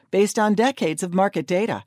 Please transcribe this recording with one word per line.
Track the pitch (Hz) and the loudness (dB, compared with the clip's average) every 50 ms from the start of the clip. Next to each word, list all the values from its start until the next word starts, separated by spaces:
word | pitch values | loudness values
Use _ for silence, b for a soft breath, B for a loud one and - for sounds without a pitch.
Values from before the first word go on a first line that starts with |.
| b b - | b b 0
based | 190 202 202 - 233 | 2 2 2 2 0
on | 214 214 208 | 2 2 2
decades | 190 226 262 269 - 220 160 160 156 - | 2 2 0 0 -2 -2 -4 -2 -4 -4
of | 180 170 | -2 0
market | 185 190 202 - 175 131 | 0 0 0 0 -2 -4
data. | 127 180 180 214 226 143 101 98 | -2 -2 -2 -2 -2 -4 -6 -10